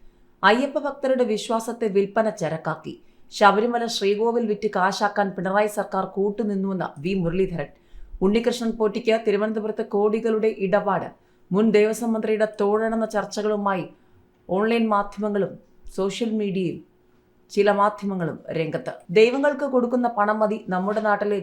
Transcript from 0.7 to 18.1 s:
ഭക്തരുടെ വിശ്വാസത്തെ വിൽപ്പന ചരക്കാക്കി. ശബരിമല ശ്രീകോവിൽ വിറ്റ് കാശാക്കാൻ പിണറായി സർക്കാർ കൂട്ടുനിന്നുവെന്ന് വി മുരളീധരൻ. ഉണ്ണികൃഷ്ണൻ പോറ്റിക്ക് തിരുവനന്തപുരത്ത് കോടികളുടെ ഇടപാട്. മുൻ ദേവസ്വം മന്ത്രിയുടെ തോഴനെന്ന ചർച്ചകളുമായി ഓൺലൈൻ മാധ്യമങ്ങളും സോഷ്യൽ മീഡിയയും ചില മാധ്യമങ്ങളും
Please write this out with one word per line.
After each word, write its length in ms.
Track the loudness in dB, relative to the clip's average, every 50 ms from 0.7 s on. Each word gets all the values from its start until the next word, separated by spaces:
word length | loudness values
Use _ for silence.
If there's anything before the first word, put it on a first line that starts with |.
| -2 -4 -4
ഭക്തരുടെ 400 | -4 -6 -4 0 0 2 2 2 0
വിശ്വാസത്തെ 560 | 0 -2 -2 -2 -4 -4 -4 -6 -6 -4 -4 0 2
വിൽപ്പന 340 | 0 0 2 0 0 0 0 -2 -2
ചരക്കാക്കി. 520 | -4 -4 -4 -4 -4 -6 -6 -6 -8 -14 -16 -16 -20 -20 _ _ -20 -16 0 4
ശബരിമല 480 | 6 6 6 6 2 2 0 -2 -2 -2 -4
ശ്രീകോവിൽ 480 | -2 0 0 2 2 2 0 2 0 0 0
വിറ്റ് 200 | -2 -2 -2 -2 0
കാശാക്കാൻ 540 | 2 2 2 2 0 0 0 2 0 0 0 -2 -4
പിണറായി 340 | -4 0 2 2 2 0 0 -4
സർക്കാർ 280 | -4 -2 -2 -4 -4 -2 -2 0
കൂട്ടുനിന്നുവെന്ന് 720 | 0 0 0 -2 -2 -2 -2 -2 -2 -2 -2 -4 -4 -6 -8 -6 -4
വി 80 | -2 -2 0
മുരളീധരൻ. 500 | 0 0 0 0 0 0 -2 -6 -8 -8 -12 _ _ _ -18 -18 -16 -14 -6 0 0
ഉണ്ണികൃഷ്ണൻ 480 | 2 2 2 2 0 -2 0 -2 -4 -2 0
പോറ്റിക്ക് 360 | 0 0 0 0 0 2 0 2 2 0
തിരുവനന്തപുരത്ത് 580 | 0 0 0 -2 -2 -4 -4 -4 -4 -6 -6 -4 -2
കോടികളുടെ 560 | 0 2 2 0 0 0 0 0 2 0 0 0 0 -2 0
ഇടപാട്. 420 | 0 0 2 0 -2 -2 -4 -6 -12 _ _ _ _ _ _ _
മുൻ 140 | 0 2 4 4 6 6
ദേവസ്വം 340 | 4 4 2 -2 -2 -2 -2
മന്ത്രിയുടെ 340 | -2 0 0 0 0 0 -2 0 0
തോഴനെന്ന 480 | 0 2 2 2 0 0 0 -2 -4 -2 -2
ചർച്ചകളുമായി 720 | -4 -4 -4 -6 -4 -2 -2 -2 0 0 -2 -2 -2 -6 -8 -14 _ _ _ _ -20 _ _ _ _ _ -4
ഓൺലൈൻ 360 | -2 0 2 2 2 2 2 2 2
മാധ്യമങ്ങളും 600 | 2 0 -2 -4 -4 -4 -2 0 0 -2 -2 -4 -10 -18 _ _ -18 -18 -10 -6 -4
സോഷ്യൽ 340 | -2 -2 -2 -2 -4 -2 -2 -2
മീഡിയയും 360 | -2 -2 -2 -2 -2 -2 -4 -6 -12 _ _ _ _ _ _ _ _ _ _ _ _ _ 0
ചില 180 | 2 4 4 4 4
മാധ്യമങ്ങളും 580 | 4 2 2 -2 -6 -6